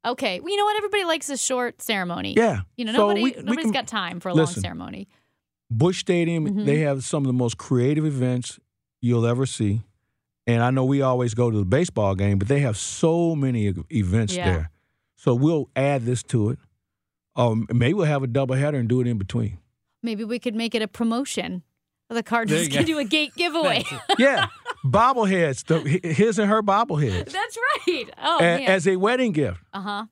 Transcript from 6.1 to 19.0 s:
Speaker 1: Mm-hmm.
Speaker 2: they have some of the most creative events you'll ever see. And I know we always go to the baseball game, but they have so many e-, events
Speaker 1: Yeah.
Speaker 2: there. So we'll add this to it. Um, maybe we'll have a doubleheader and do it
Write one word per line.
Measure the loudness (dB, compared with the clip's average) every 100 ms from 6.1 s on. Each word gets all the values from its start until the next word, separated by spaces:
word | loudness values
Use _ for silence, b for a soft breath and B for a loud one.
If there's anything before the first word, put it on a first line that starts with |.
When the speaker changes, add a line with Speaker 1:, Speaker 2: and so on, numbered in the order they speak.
| 2 2 0 -2
Speaker 1:
Mm-hmm. | 0 0
Speaker 2:
they | 2
have | 2 -2 -2
some | -2
of | 0
the |
most | 2 0 -2
creative | 0 2 2 2
events | 0 0 -2 -2 -6 -14 _ _ _ _
you'll | 0 2 2
ever | 0 -2
see. | -2 0 0 -4 _ _ _ _ _ 0
And | 2
I | 2
know | 2
we | 2 2
always | 2 2 0
go | 0 0
to | 2
the |
baseball | 2 2 2 0 0 2
game, | 2 2
but | 2
they | 2
have | 0 -2
so | -8 0 2 2 2 0
many | 0 2 0
e-, | -2 -4
events | -2 2 0 0 0
Speaker 1:
Yeah. | 0
Speaker 2:
there. | 0 -4 _ _ _ _ _
So | 0 4
we'll | 4 2 -2
add | -2 0 0 -2
this | -4
to | -2 0 0
it. | -4 _ _ _ _ _ _ _ 0
Um, | 2 2 0
maybe | 0 2
we'll | 2 0
have | 0
a | -2
doubleheader | -2 0 0 0 -2
and | 0
do |
it | 0